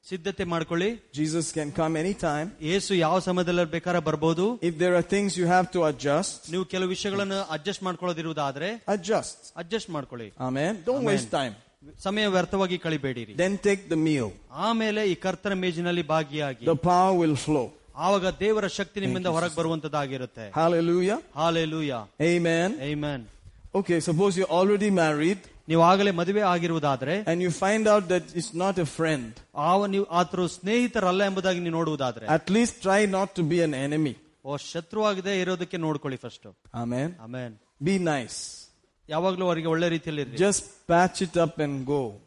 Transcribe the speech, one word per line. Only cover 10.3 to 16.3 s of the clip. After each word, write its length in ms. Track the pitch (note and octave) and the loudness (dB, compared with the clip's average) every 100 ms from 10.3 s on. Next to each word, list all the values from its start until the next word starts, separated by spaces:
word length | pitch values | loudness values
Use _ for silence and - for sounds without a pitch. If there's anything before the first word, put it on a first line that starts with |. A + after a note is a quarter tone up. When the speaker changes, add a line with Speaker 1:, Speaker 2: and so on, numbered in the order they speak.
| - B2+ C3 D#3 G#3+ | -8 -4 -2 -2 -2
Speaker 2:
Don't 120 | E3 C4 | -4 -2
Speaker 1:
Amen. 100 | B3+ | 2
Speaker 2:
waste 240 | G3 A#2 | 0 0
time. 220 | D#3+ C3 G#2 _ _ C#3 - | -2 -2 -6 _ _ -20 -8
Speaker 1:
ಸಮಯ 240 | G3 G#3 G#3+ | -4 0 2
ವ್ಯರ್ಥವಾಗಿ 520 | F#3 F3 G3 F#3+ F3+ | 2 0 0 0 -2
ಕಳಿಬೇಡಿರಿ. 540 | E3+ D#3 C#3 B2 G#2+ | -2 -2 -2 -6 -8
Speaker 2:
Then 260 | G#2 F3+ G3 | -2 -2 2
take 340 | G3+ G3 G3 | 0 0 0
the 140 | E3 D#3 | 0 2
meal. 220 | D3+ A2 - - | 2 -2 -6 -16
Speaker 1:
ಆಮೇಲೆ 600 | C3 G3+ A3+ A3 G#3 G#3+ | -4 -2 0 0 0 0
ಈ 40 | |
ಕರ್ತನ 380 | E3+ F#3 F3+ G#3 | 0 -2 -4 -4
ಮೇಜಿನಲ್ಲಿ 500 | G3 F#3 E3 F3 F3 | -2 -2 -2 -2 -2
ಭಾಗಿಯಾಗಿ, 640 | D#3 D#3 D3+ | 0 0 0